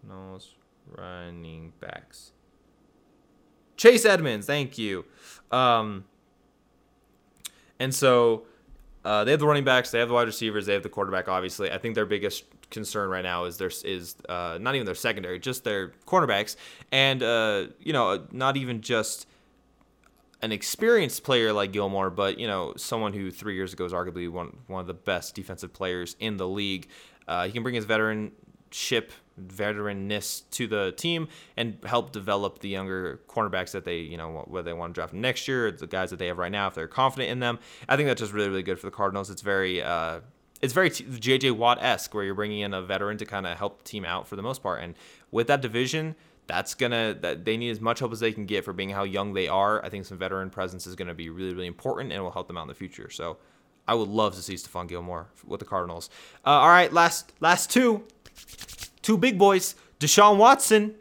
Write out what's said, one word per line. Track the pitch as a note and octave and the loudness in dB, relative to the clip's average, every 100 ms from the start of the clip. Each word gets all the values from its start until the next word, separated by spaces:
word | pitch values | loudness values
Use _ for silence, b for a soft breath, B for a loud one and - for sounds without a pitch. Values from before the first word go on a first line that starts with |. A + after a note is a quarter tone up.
| G#2+ | -18
No, | F#2+ F#2+ F#2+ | -18 -16 -18
it's | - _ _ _ - - | -20 _ _ _ -20 -18
running | F2+ F2+ F2 E2+ E2 D#2+ E2 - | -14 -14 -14 -14 -14 -16 -18 -18
backs. | - - - - - _ _ _ _ _ _ _ _ _ _ _ _ _ _ - | -16 -16 -18 -20 -20 _ _ _ _ _ _ _ _ _ _ _ _ _ _ 8
Chase | A3+ B3 A3 | 10 10 8
Edmonds, | F#3+ D3+ A2 G2 | 6 4 -2 -2
thank | D3 C3+ - | -2 -2 -4
you. | A2 F#2 - B B B _ | -4 -4 -8 B B B _
Um, | B2 B2+ A#2 A2 G2 G2 _ _ _ _ _ _ _ _ _ _ _ _ _ - B B _ | 2 4 4 2 -6 -12 _ _ _ _ _ _ _ _ _ _ _ _ _ -20 B B _
and | C3 | -4
so, | C3 C3+ B2 A#2+ A2 b b b - - - F#2+ | 2 6 8 6 4 b b b -20 -20 -10 0
uh, | G#2+ | 2
they | G#2+ | 4
have | D3+ | 4
the | D3 | 4
running | D3 | 4
backs, | C3+ B2+ A#2+ | 4 4 4
they | A#2 | 0
have | A#2 | 2
the | |
wide | A#2+ A#2+ | 2 2
receivers, | G#2+ A2+ G#2 G2 | 0 -4 -2 0
they | |
have | G2+ | 0
the | G#2 | 0
quarterback, | - F#2+ F#2+ F2+ | -6 -2 -2 -2
obviously. | F#2 F#2 - G2 | -2 -2 -4 -4
I | F#2+ | -4
think | A#2 A2 | -4 -2
their | G#2 | -2
biggest | G#2 G2+ - - - - | 0 -2 -6 -12 -20 -16
concern | - G#2 G#2+ G2 | -12 -8 -4 -4
right | F#2 | -4
now | F2+ F2 F2 | -4 -4 -4
is | F2 | -4
their | F#2 | -6
s-, | - | -6
is, | - F#2 E2+ - - | -8 -8 -8 -16 -10
uh, | F2+ F2 E2 | -8 -6 -6
not | A#2 C#3 | -4 -4
even | G#2+ | -4
their | |
secondary, | - A#2+ G#2 F2+ F2+ | -4 -4 -4 -6 -8
just | C3 B2 | -6 -6
their | - G2+ F#2 - - | -4 -4 -4 -12 0
cornerbacks. | F#3 D3 G2+ G#2+ - B B B | 2 4 0 -2 -8 B B B
And, | C3+ C#3 C3+ | 2 2 2
uh, | A#2 A#2 A2 G#2 F#2 - | 2 2 2 0 -2 -8
you | - | -4
know, | D3 G#2+ G2 - | 0 2 0 -4
not | B2+ C3 C#3 | -4 -2 -2
even | B2+ A#2 | -4 -8
just | A2 A#2+ A2 - - b b b _ _ _ _ _ _ _ _ | -2 0 0 -6 -14 b b b _ _ _ _ _ _ _ _
an | A2 | -6
experienced | G#2 - - A3 A#3 D3 - | -6 -6 0 4 4 4 -4
player | - B2+ A2+ | 2 4 4
like | G#2 G2+ | 2 0
Gilmore, | G2 G2 G2 F#2+ | 0 0 0 -2
but, | F2+ G2 F#2+ | 0 0 0
you | A2+ | -4
know, | G2 E2 G1+ | -4 -4 -8
someone | - A#2 G#2+ | -6 -4 -4
who | G2+ F#2+ | -4 -8
three | E2+ G#2 F#2+ | -8 -8 -4
years | F#2+ | -6
ago | F#2 F2+ | -4 -6
was | |
arguably | F2+ F2+ E2+ F2 | -4 -4 -6 -8
one, | E2+ E2+ - - | -8 -10 -14 -12
one | F#2+ | -10
of | F2+ | -10
the | |
best | F2 - F#2 - | -8 -2 -2 -4
defensive | - F#2 F#2 F2+ | -12 -12 -12 -14
players | - F#2+ F2+ F2 - | -6 -4 -4 -6 -8
in | A2 G#2 | -8 -4
the | F#2 | -4
league. | G2 G2+ F#2+ D#2+ B B B - | -4 -4 -6 -8 B B B -6
Uh, | F2+ F2+ | -4 -4
he | |
can | A2+ | -4
bring | A#2 B2 | -4 -6
his | G#2 | 0
veteran | A2 A2 G#2+ G#2+ - - _ _ | 2 2 0 -6 -12 -20 _ _
ship | - - A#2+ - - _ - | -8 -2 -2 -2 -16 _ -20
veteranness | F#2 G2 G#2 G#2 G#2 G2 G2 G#2 G2+ - - | -18 -6 -4 -4 -6 -6 -4 -6 -6 -10 -10
to | - A#2+ | -6 -2
the | G#2 F#2+ - | 0 -2 -2
team | E3 E3+ D#3+ B B B | -4 -2 -4 B B B
and | A#2 G2 G2+ | -6 -6 -2
help | A#2+ G#2 | -2 -2
develop | A2 F#2+ G2+ G2+ - | -8 -2 -2 -2 -6
the | G2 | -8
younger | G2 F#2+ F#2 F2+ C2+ _ | -6 -6 -6 -6 -10 _
cornerbacks | - G#2+ F#2 F2+ | -4 -2 -2 -4
that | G2 F2 | -8 -6
they, | F2 | -6
you | D#2+ E2+ | -6 -10
know, | E2 D#2+ | -10 -12
wh-, | - | -10
whether | F#2 E2+ | -8 -8
they | |
wanna | E2+ E2+ | -8 -8
draft | E2+ D#2+ | -8 -8
next | F#2 B2 B2+ - | -4 -4 -2 -2
year, | C3 A2+ | 0 0
or | |
the | E2 E2 | -4 -6
guys | F#2 F#2 | -4 -4
that | F2+ | -4
they | F2+ | -6
have | F2 | -4
right | F2 | -4
now, | G#2 G2 | -2 -4
if | F2 | -4
they're | E2 | -8
confident | - C3+ C3+ B2+ | 0 0 0 -4
in | B2+ | -2
them. | B2 A#2+ B B B | -4 -4 B B B
I | C3+ | 2
think | D3 | 4
that's | A#2+ | 0
just | A2 | -2
really, | G#2 G2+ | 0 0
really | F#2+ | 0
good | F2+ F2+ | -2 -6
for | G2 | -6
the | |
Cardinals. | - G2+ G2 G2 | -2 -2 -2 -8
It's | F#2+ | -8
very, | G2+ G2 F#2 F2+ | -2 0 0 -2
uh, | D2 E2+ E2 E2 A2+ _ _ - | -2 -2 -2 -6 -12 _ _ -6
it's | C3 | -2
very | C3 F#3 | 2 2
t-, | - A#2 B2 | 0 -10 -6
J | A2 C3 | 2 2
J | C3+ | 4
Watt-esque, | A2 A#2 A#2+ B2+ A2 - | 2 2 2 2 0 -2
where | G#2+ G2 | -4 -4
you're | G2 | -2
bringing | G#2 G#2 | -4 -4
in | G2+ | -4
a | G2 | -6
veteran | F#2 F#2+ G2+ G#2 | -4 -2 -2 -6
to | G#2+ | -8
kinda | G2+ F#2+ E2+ | -6 -6 -6
help | G2+ - | -6 -8
the | - | -14
team | G#2+ | -10
out | F2 F2+ - | -6 -6 -6
for | G2 | -10
the | |
most | G#2+ C3+ | -8 -6
part. | G2+ D#2 | -4 -6
And | F2 E2+ B B B | -8 -14 B B B
with | A2 A#2 | -2 2
that | C#3+ | 2
division, | B2+ A2+ B2+ D#3 D#3+ D#3 b b - | 2 -2 -2 -2 -6 -10 b b -6
that's | F2 F#2+ | -4 -4
gonna, | - B2 A#2+ A2+ G2 | -2 0 0 0 -2
that | F2 D2+ F2 | -4 -4 -2
they | A2+ | -2
need | A#2+ | -2
as | A2 | -4
much | A2+ A#2 | -2 -2
help | B2 | -4
as | A2 | -2
they | A2+ | -2
can | A2 G2+ | -2 -2
get | G2+ F2+ | -2 -2
for | |
being | F2+ F#2+ | -6 -4
how | G2 | -4
young | G2 G2 G2+ | -2 -2 -2
they | F#2+ F2+ | -2 0
are. | F#2+ G2+ G#2+ - | 2 2 2 -2
I | |
think | G2+ F#2 | -10 -12
some | F#2+ | -8
veteran | F#2 F#2+ F#2+ | -4 -4 -6
presence | F#2 F#2 F2+ F2+ | -6 -8 -6 -14
is | F2+ | -10
gonna | F2+ | -10
be | E2 E2 | -8 -10
really, | E2 F#2 | -8 -6
really | F2+ F2+ | -6 -8
important | F2 B2+ G#2+ B2+ | -8 -6 -6 -6
and | F2+ | -6
will | F#2 | -6
help | E2+ F#2 | -8 -10
them | F2 | -10
out | |
in | D#2 | -12
the | |
future. | C2+ F2+ - - | -12 -14 -14 -16
So | - E2+ D#2+ b b b b - | -10 -10 -10 b b b b -2
I | |
would | A#2 G#2 | 0 0
love | G#2+ G#2+ F#2+ | 2 0 0
to | |
see | F2+ F#2 | -10 -10
Stephon | - F2 F2 | -10 -10 -10
Gilmore | F2 F2 F2 E2 | -10 -8 -10 -12
f-, | _ - | _ -12
with | F#2+ | -10
the | G2 | -4
Cardinals. | G2 F2 E2+ - B B B - | -4 -4 -8 -12 B B B 4
Uh, | |
all | C#3+ C#3+ | 6 8
right, | F3 F3 | 8 6
last, | E3 E3+ - - - | 6 4 2 -8 -2
last | D#3+ F3+ - | 2 2 4
two. | B3 B3 G#3+ - _ - - - - - - - _ | 4 4 2 -4 _ -20 -20 -20 -18 -18 -16 -16 _
Two | - G#3+ | 2 4
big | A#3 G3 | 4 6
boys. | G3 F#3+ F3+ - b b | 6 6 2 -8 b b
Deshaun | D3 - G#3 G3+ | 4 10 10 12
Watson. | A3+ C4+ - A3 G#3+ G#3+ | 10 10 8 6 4 -6